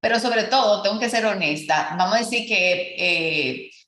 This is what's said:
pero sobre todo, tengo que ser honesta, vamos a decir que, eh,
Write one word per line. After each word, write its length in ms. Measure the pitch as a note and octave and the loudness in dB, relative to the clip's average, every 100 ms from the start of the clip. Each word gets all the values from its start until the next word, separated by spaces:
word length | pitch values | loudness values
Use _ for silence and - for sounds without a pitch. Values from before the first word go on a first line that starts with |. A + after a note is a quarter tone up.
pero 180 | A3+ A3+ | 0 0
sobre 240 | A#3+ A3+ | 0 0
todo, 380 | A3 C4 A3 G#3 | 2 2 4 2
tengo 180 | G3 G#3+ | 0 -2
que 100 | A#3 | -2
ser 160 | A#3 A3 | 0 0
honesta, 720 | G3 D#3 D3+ - D#3 C#3+ F3+ | 0 -2 -2 0 0 0 0
vamos 180 | F#3 A3 | 2 2
a 40 | |
decir 260 | A#3 A#3+ A3 | 0 -4 -2
que, 500 | G#3 F3+ F3+ - - | 0 2 0 -2 -4
eh, 720 | F3+ E3+ D#3+ D#3 C3 B2+ - - | -2 0 0 -2 -2 -4 -10 -20